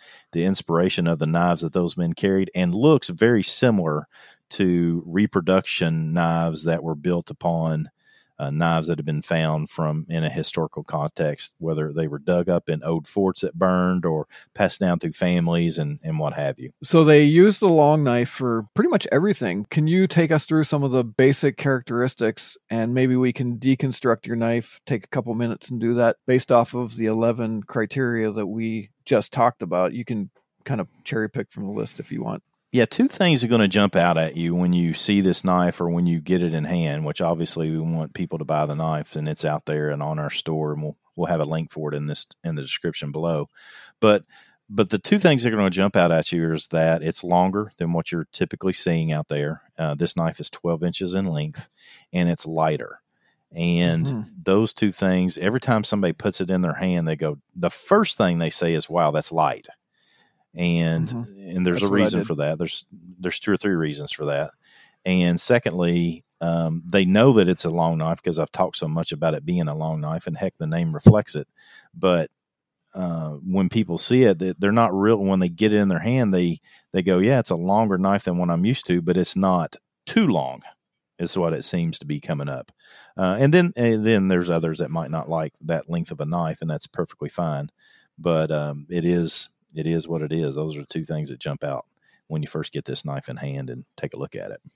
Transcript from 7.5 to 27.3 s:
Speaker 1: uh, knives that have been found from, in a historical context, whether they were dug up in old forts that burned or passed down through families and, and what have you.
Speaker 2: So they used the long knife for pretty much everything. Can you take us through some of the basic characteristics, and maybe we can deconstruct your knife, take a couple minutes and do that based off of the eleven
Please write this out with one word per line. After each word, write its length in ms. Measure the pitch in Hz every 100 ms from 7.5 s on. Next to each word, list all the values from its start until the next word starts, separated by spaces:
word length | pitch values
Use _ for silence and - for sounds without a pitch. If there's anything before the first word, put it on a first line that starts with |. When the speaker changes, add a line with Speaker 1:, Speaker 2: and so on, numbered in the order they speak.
| 82 80 78 78 _ _ _ _ -
Speaker 1:
uh, 100 | 69
knives 380 | 76 82 82 80
that 100 | 78
have 80 | 73
been 160 | 76
found 480 | - 82 80 78 78
from, 360 | - 78 78 78
in 140 | 82
a 60 | 80
historical 540 | 80 76 - 78 -
context, 720 | 76 78 80 - 78 - - -
whether 340 | 80 78 76
they 140 | 78 78
were 120 | 71
dug 300 | 73 87 87
up 200 | 87 -
in 140 | 78
old 240 | 80 82 73
forts 340 | 101 95 -
that 120 | 80
burned 520 | 85 92 90 90 92 85
or 220 | 78 - - -
passed 260 | - 95 -
down 200 | 92 87
through 140 | 82
families 640 | - 90 87 85 85 85 80
and, 220 | 73 73
and 160 | 80 110
what 140 | 151
have 260 | 147 143 131
you. 120 | 127 -
Speaker 2:
So 220 | - 165
they 200 | 151 147
used 360 | 147 160 202 196
the 100 | 196
long 340 | 160 147 156
knife 260 | 139 120 120
for 380 | - 127 113 104
pretty 160 | - 349
much 180 | 254 -
everything. 540 | 139 202 - 104 95 104
Can 180 | 156 156
you 200 | 180 190
take 240 | 170 160
us 140 | 156 -
through 180 | 156
some 200 | 147 147
of 80 | 139
the 120 | 127
basic 540 | 117 107 131 135 143 -
characteristics, 1000 | 139 131 123 120 127 - 113 - - - -
and 240 | 113 113
maybe 220 | 127 127 127
we 180 | 127
can 240 | 120 123 117
deconstruct 680 | 131 131 135 120 123 113 -
your 100 | 117
knife, 460 | 117 117 - - -
take 180 | 117
a 60 | -
couple 240 | 135 123 113
minutes 340 | 117 107 -
and 100 | 123
do 140 | 117 120
that 220 | 117 - -
based 260 | 127 -
off 220 | 123 113
of 220 | 123 117 113
the 100 | 110
eleven 580 | 110 117